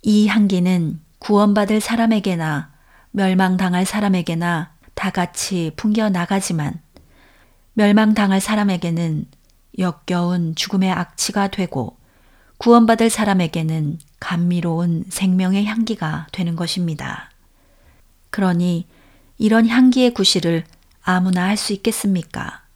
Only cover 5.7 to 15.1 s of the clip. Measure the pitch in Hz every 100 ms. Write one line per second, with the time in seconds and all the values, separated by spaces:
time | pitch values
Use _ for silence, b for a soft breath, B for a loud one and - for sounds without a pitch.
5.7 | 156 214 214 214 180 175 196 - 170 143
6.7 | 170 _ b b b b b b b b
7.7 | - 208 208 214 214 202 190 196 214 202
8.7 | 180 170 165 165 151 - _ _ _ _
9.7 | - 185 - - 180 175 180 165 160 -
10.7 | 190 190 170 175 - - 202 196 - 180
11.7 | 135 113 - b b b b b b 233
12.7 | 233 226 226 226 226 202 190 165 165 160
13.7 | 160 151 160 - _ - 170 175 175 170
14.7 | 165 175 165 185